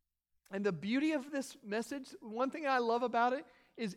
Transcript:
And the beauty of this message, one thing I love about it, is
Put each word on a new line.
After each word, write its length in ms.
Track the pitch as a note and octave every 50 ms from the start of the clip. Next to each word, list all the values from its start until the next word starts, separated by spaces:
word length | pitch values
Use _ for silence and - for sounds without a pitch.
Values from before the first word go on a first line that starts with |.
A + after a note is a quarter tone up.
| _ _ _ _ _ _ _ _ _ -
And 140 | G3 G3 G3+
the 80 | G#3
beauty 400 | F3+ D3 E3+ G3+ A#3+ C#4 D4+ D#4
of 180 | D#4 C#4+ B3 C#4+
this 240 | D4+ C#4 C4 - - - -
message, 500 | G3+ G3+ A3+ A3+ - C#4+ C#4+ C4 - - -
one 300 | - A3 G#3+ A#3 C4 C#4
thing 160 | - E4+ D#4
I 120 | C#4 C4+ B3
love 240 | A#3+ A3+ A3+ A#3+
about 300 | B3+ A#3 A#3 A#3 A#3 B3
it, 120 | B3+ C#4+ E4 - - _ _ _ _
is 200 | - A#3 F#3+ F3+